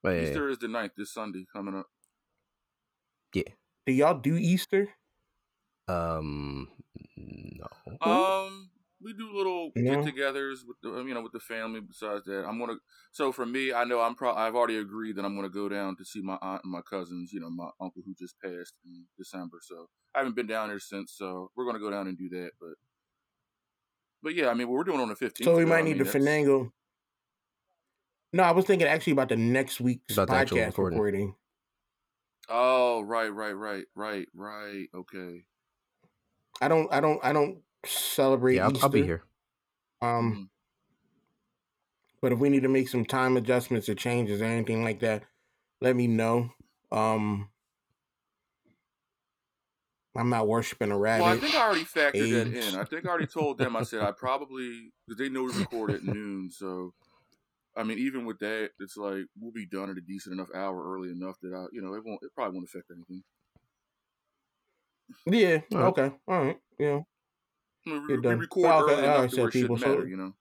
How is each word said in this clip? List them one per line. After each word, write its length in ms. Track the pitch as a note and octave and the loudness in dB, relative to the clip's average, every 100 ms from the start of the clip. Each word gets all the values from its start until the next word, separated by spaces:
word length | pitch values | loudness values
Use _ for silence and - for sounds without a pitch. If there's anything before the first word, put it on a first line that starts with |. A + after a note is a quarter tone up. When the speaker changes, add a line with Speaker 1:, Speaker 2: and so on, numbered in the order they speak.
Speaker 1:
Oh, 60 | F#2 | 0
yeah, 140 | F2+ | 0
Speaker 2:
Easter 240 | D#2+ C#2+ G2+ | 0 -2 -2
Speaker 1:
yeah. 60 | |
Speaker 2:
is 60 | C3 | -4
the 80 | A2+ | -6
ninth, 240 | A#2 G#2 - | -6 -6 -8
this 160 | G#2 | -12
Sunday 320 | - G#2+ F#2+ F#2 | -10 -10 -10 -12
coming 220 | G#2 G2 F#2+ | -10 -8 -8
up. 80 | F#2 _ _ _ _ _ _ _ _ _ _ _ _ _ _ | -12 _ _ _ _ _ _ _ _ _ _ _ _ _ _
Speaker 1:
Yeah. 80 | F#2+ - _ _ _ | -4 -4 _ _ _
Speaker 3:
Do 80 | - | 0
y'all 260 | C3 D3 E3 | 4 4 4
do 160 | C3 E3+ | 0 2
Easter? 520 | E3+ F3+ - G3 G3+ - _ _ _ _ _ _ _ _ - | 2 0 2 0 0 -6 _ _ _ _ _ _ _ _ -6
Speaker 1:
Um, 800 | F2+ E2+ D#2+ D#2 D2 C#2+ C#2 C2 _ - - - - | -4 -2 -4 -4 -6 -6 -8 -10 _ -20 -20 -20 -20
no. 480 | - - - - - - - - | -18 -16 -16 -16 -18 -18 -20 -4
Speaker 2:
Um, 720 | - F3 F#3+ F#3+ F#3+ G3 F#3 _ _ _ | 2 4 4 0 -4 -14 -20 _ _ _
we 100 | G3 | -18
do 180 | G#3 A3 G3+ | -14 -12 -4
little 360 | F#3+ F3+ E3 A#2+ | -2 -2 -6 -2
Speaker 3:
No? 260 | A#2+ C#3+ | 0 2
Speaker 2:
get-togethers 580 | D3 C3 C#3 C3+ C#3 C3 B2 | -2 -2 -4 -4 -8 -10 -16
with 120 | - | -14
the, 200 | A2+ G#2 | -10 -8
you 100 | B2+ | -8
know, 80 | B2 | -8
with 120 | A2+ | -8
the 80 | A#2 | -14
family. 400 | - A2+ A2+ A2+ | -10 -8 -8 -8
Besides 440 | G2 - G#2+ G#2 | -12 -12 -8 -8
that, 220 | G2 G2 F2+ | -6 -6 -6
I'm 100 | A2+ | -6
gonna. 180 | A#2 A2+ _ _ _ | -6 -8 _ _ _
So 200 | - C#3 | -4 -2
for 140 | B2+ | -2
me, 300 | A#2 B2+ C3+ | -4 -2 -2
I 100 | A#2+ | 0
know 160 | A#2+ A#2+ | 0 2
I'm 140 | A#2 | 0
pro-, 180 | A#2+ B2+ | 0 -2
I've 200 | G2+ A2+ | 0 0
already 240 | A#2 A#2 A2 | 2 2 0
agreed 380 | G#2 G#2+ A2 G2 | -4 -8 -8 -6
that 100 | G2+ | -6
I'm 100 | G2+ | -6
gonna 140 | G2 | -6
go 180 | F#2+ G2+ | -6 -4
down 280 | G2+ G2 F#2 | -4 -6 -8
to 80 | F#2+ | -12
see 160 | G#2+ | -10
my 160 | F#2+ F#2+ | -8 -8
aunt 220 | F#2+ F#2+ | -8 -10
and 80 | F#2 | -8
my 80 | F2 | -10
cousins. 500 | - G2 F2 F2 F2 | -8 -8 -8 -10 -10
You 100 | G2+ | -10
know, 100 | E2 | -10
my 180 | E2+ F2 - | -10 -12 -12
uncle 220 | F#2 F2 F#2 | -14 -14 -16
who 80 | F#2 | -16
just 220 | F2+ _ | -16 _
passed 320 | F#2+ F2+ F2 _ F2 | -12 -12 -14 _ -20
in 180 | F2 F2 _ | -20 -20 _
December. 400 | F#2 F#2 F2 E2+ | -16 -14 -14 -16
So 300 | - E2+ E2+ _ _ | -20 -20 -20 _ _
I 60 | C3+ | -4
haven't 140 | C3+ | -2
been 120 | A2+ A2 | -4 -4
down 220 | A2 G#2+ | -4 -6
there 120 | G2+ | -8
since. 320 | - G2+ F#2+ | -10 -12 -12
So 360 | - F#2+ F2+ F#2 | -10 -10 -8 -12
we're 120 | - B2 | -8 -6
gonna 120 | A2+ | -6
go 120 | G#2 | -6
down 160 | G2+ F#2+ | -6 -6
and 100 | F2+ | -8
do 140 | F#2 | -10
that. 220 | F2+ F2 - | -10 -10 -14
But, 120 | E2+ D#2 _ _ _ _ _ _ _ _ _ _ _ _ _ _ | -20 -20 _ _ _ _ _ _ _ _ _ _ _ _ _ _
but 120 | D3+ E3+ | -6 0
yeah, 140 | C#3 | 2
I 40 | |
mean, 140 | A#2 A#2+ | 2 0
we're 160 | B2+ | 0
doing 160 | F3+ D3+ | 0 0
it 20 | |
on 60 | A#2 | 0
the 80 | G#2+ | -2
fifteenth, 300 | B2 - E3+ | -6 0 4
Speaker 3:
So 60 | E3+ | 6
we 80 | |
Speaker 2:
though. 60 | E3 | 6
Speaker 3:
might 80 | E3 | 4
Speaker 2:
I 40 | |
Speaker 3:
need 140 | D#3+ C#3+ | 4 0
Speaker 2:
mean, 20 | |
Speaker 3:
to 60 | |
Speaker 2:
that's 100 | C3+ C#3+ | 2 2
Speaker 3:
finagle. 460 | C#3 D3+ C#3+ C3+ B2 _ _ _ _ _ _ _ _ _ _ _ _ _ _ _ _ | 4 4 6 4 2 _ _ _ _ _ _ _ _ _ _ _ _ _ _ _ _
No, 120 | E3+ | 4
I 80 | F3+ | 6
was 120 | E3+ F#3+ | 6 6
thinking 200 | F#3+ D#3 | 6 6
actually 280 | D#3 - | 4 4
about 160 | C#3 B2+ | 2 4
the 60 | A2+ | 2
next 440 | A2+ C3 C3 - | 4 2 0 0
week's 320 | B2 B2 _ | 0 0 _
Speaker 1:
About 140 | - F#2+ | 0 4
the 60 | |
actual 240 | - C3+ A#2 | 4 4 2
Speaker 3:
podcast 80 | G#2+ | 0
Speaker 1:
recording. 300 | F#2+ F#2+ F2 | 0 0 2
Speaker 3:
recording. 340 | G#2 G2 G2+ G2+ _ _ _ _ _ _ _ _ _ _ - | 0 0 -4 -8 _ _ _ _ _ _ _ _ _ _ -4
Speaker 2:
Oh, 520 | A2+ B2+ B2+ B2 A#2 | 2 4 6 4 2
right, 260 | G#2 A2+ A2 | 0 -2 -2
right, 220 | G#2 G#2+ | -4 -6
right, 320 | G2 G#2+ G2 - - | -6 -6 -8 -10 -10
right, 320 | G#2+ G#2 - | -6 -6 -8
right. 540 | - G2+ G#2 G#2 G2+ F2+ | -12 -14 -12 -12 -12 -12
Okay. 500 | F2+ F#2 G2 F2+ F2 F2+ _ _ _ _ _ _ _ _ _ _ - | -14 -14 -14 -14 -14 _ _ _ _ _ _ _ _ _ _ _ -4
Speaker 3:
I 80 | C#3+ | 2
don't, 220 | D#3+ D#3 | 4 4
I 80 | C#3+ | 2
don't, 180 | D#3 - | 2 2
I 80 | B2+ | 2
don't 260 | D3+ D3 F#3+ _ _ | 2 2 -2 _ _
celebrate 680 | - - - - C3+ C3+ B2+ B2+ | -8 -6 -4 2 4 6 6 6
Speaker 1:
Yeah, 100 | G2 | 4
I'll, 140 | C3 | 4
I'll 40 | C3+ | 4
be 120 | - | 4
Speaker 3:
Easter. 60 | - | 2
Speaker 1:
here. 180 | E2+ - _ _ _ _ _ _ _ A#2+ | 0 -6 _ _ _ _ _ _ _ 0
Speaker 3:
Um, 240 | A#2 A#2 | 2 2
Speaker 2:
Mm-hmm. 100 | G#2 F#2+ _ _ _ _ _ _ _ _ _ _ _ _ _ _ _ _ _ | -2 -8 _ _ _ _ _ _ _ _ _ _ _ _ _ _ _ _ _
Speaker 3:
but 100 | C3 | 0
if 60 | A#2+ | 2
we 100 | C#3+ | 4
need 140 | C#3 | 4
to 60 | C3 | 4
make 200 | C3 B2+ | 2 2
some 160 | B2 | -2
time 320 | A2 C3 B2+ B2+ | 0 2 4 2
adjustments 520 | A2 B2 A#2 A#2 G#2 | 4 2 2 -2 0
or 80 | G2+ | -2
changes 440 | B2+ A#2+ A2 G2+ | 0 0 0 0
or 40 | |
anything 400 | A2+ A#2 A2+ A2+ | 0 0 0 0
like 160 | A2+ G#2+ | 0 0
that, 240 | A#2 G#2+ - _ _ _ _ _ | 0 0 -4 _ _ _ _ _
let 160 | B2+ B2 | 2 4
me 100 | B2 | 4
know. 440 | A2+ A2+ A#2+ A#2+ _ _ _ _ | 2 4 2 0 _ _ _ _
Um, 560 | G#2+ A2 A2 G#2+ G2+ G2+ _ _ _ _ _ _ _ _ _ _ _ _ _ _ _ _ _ _ _ _ _ _ _ _ _ _ | 0 2 2 0 -2 -6 _ _ _ _ _ _ _ _ _ _ _ _ _ _ _ _ _ _ _ _ _ _ _ _ _ _
I'm 140 | B2 A#2+ | -2 0
not 180 | A#2+ G#2+ | 2 2
worshiping 460 | A2+ A2 - G#2+ | 0 -2 -4 -2
a 60 | G2+ | 2
Speaker 2:
Well, 120 | G#2 | 2
I 60 | A2+ | 4
Speaker 3:
rabbit. 220 | F3 F3+ | 4 4
Speaker 2:
think 140 | D4 | 2
I 80 | D4 A3+ | 2 2
already 180 | F3+ | 2
factored 280 | D#3+ E3 D3 | -2 0 2
that 360 | G2+ A2+ A2+ A#2 | 2 2 2 0
Speaker 3:
Age. 60 | |
Speaker 2:
in. 200 | A#2 A2 F#2+ | -2 -4 -4
I 60 | |
think 220 | A2+ D#3+ F3+ | -6 -6 -4
I 20 | |
already 180 | E3+ D#3+ | -2 -2
told 300 | E3 D3 C3 | -2 -2 0
them. 200 | C3 A2+ | -2 0
I 60 | |
said 200 | A#2+ A2+ | -4 -2
I 100 | G#2 | -2
probably, 800 | G2 B2+ C#3 C#3 C3 B2 A#2 A2+ _ - | -2 -2 -2 -4 -10 -10 -12 -18 _ -18
'cause 80 | A2 | -6
they 140 | C3+ | -6
know 140 | C3 | -4
we 80 | C3 A2 | -4 -2
record 320 | F#2+ A#2 G#2+ | -4 -2 -2
at 120 | G#2 | -2
Speaker 3:
<laughs> 20 | |
Speaker 2:
noon, 460 | F#2+ G2+ G#2 G2 F#2 | -2 -6 -6 -8 -10
so 420 | - G2 F#2 F#2 _ _ _ _ _ _ _ _ | -10 -10 -8 -10 _ _ _ _ _ _ _ _
I 80 | - | -8
mean, 140 | A2 A2 | -6 -4
even 280 | C3 C3+ A#2 | -4 -4 -8
with 120 | G#2 | -6
that, 320 | G#2 A2 G#2+ _ | -6 -4 -6 _
it's 200 | F#2+ - | -16 -8
like 260 | G2+ F#2+ F2+ G2 | -6 -6 -8 -14
we'll 120 | A#2 | -14
be 120 | A2+ | -12
done 240 | F#2+ G2 G2 | -10 -8 -8
at 80 | F#2 | -10
a 60 | |
decent 320 | F2 G2 G2 | -12 -14 -10
enough 160 | F#2 F#2 | -10 -10
hour 380 | F#2 G2 F#2 E2 | -6 -6 -6 -8
early 160 | F#2+ F#2 | -8 -8
enough 300 | F2 F#2 F#2 | -8 -10 -10
that 140 | F#2 | -12
I, 100 | F#2 F#2 | -12 -12
you 80 | A#2 | -12
know, 140 | F#2+ | -10
it 100 | G2+ | -10
won't, 180 | A2 G#2 | -12 -14
it 120 | C#3+ | -14
probably 220 | - A2 F#2 | -8 -6 -6
won't 100 | F2 | -12
affect 220 | F#2 - | -16 -18
anything. 320 | F2 E2+ F#2 _ _ _ _ _ _ _ _ _ _ _ _ _ _ _ _ _ _ _ - | -20 -16 -16 _ _ _ _ _ _ _ _ _ _ _ _ _ _ _ _ _ _ _ -10
Speaker 3:
Yeah. 360 | - G#3+ G#3+ D#3+ - | 2 6 6 6 2
Speaker 1:
All 60 | - | 4
right. 80 | F#3+ F#3 | 4 4
Speaker 3:
Okay. 160 | C3+ C3+ - | 0 0 -2
All 160 | F3+ | 0
right. 140 | C#3 - _ _ | 2 -2 _ _
Yeah. 220 | D3 C#3+ E3 _ _ _ _ _ _ _ E3+ | 0 0 -4 _ _ _ _ _ _ _ -8
Speaker 2:
I 40 | |
mean, 120 | D3+ | -8
we, 60 | D3 | -2
Speaker 3:
Get 80 | C3 | 2
Speaker 2:
we 60 | |
Speaker 3:
done. 160 | A#2+ A#2 | 2 2
Speaker 2:
record 280 | A2+ - E3+ | 0 4 6
Speaker 3:
Okay, 260 | D#3+ D3+ | 8 8
Speaker 2:
early 0 | |
Speaker 3:
all 60 | C#3+ C#3 | 6 6
Speaker 2:
enough 120 | D3 | 6
Speaker 3:
right, 80 | B2+ | 4
Speaker 2:
to 60 | B2+ | 2
Speaker 3:
so 60 | |
Speaker 2:
where 60 | A#2+ | 2
it 40 | |
Speaker 3:
people, 240 | B2+ B2 A#2 | 4 2 2
Speaker 2:
shouldn't 40 | |
Speaker 3:
so 80 | C3 C#3+ | 2 2
Speaker 2:
matter, 120 | - | 0
you 80 | F#2+ | -6
know. 160 | F#2+ G2 | -10 -12